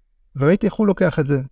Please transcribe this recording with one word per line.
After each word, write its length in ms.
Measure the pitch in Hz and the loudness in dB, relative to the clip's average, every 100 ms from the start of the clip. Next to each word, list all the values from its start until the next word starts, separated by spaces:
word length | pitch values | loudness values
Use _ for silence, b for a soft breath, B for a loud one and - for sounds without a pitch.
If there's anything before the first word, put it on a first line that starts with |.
| _ _ _ 131 | _ _ _ -2
וראיתי 300 | 139 202 214 | 0 2 0
איך 80 | |
הוא 140 | - 208 | 0 0
לוקח 320 | 180 180 - | 2 0 0
את 80 | 139 | 0
זה, 140 | 139 135 | -2 -4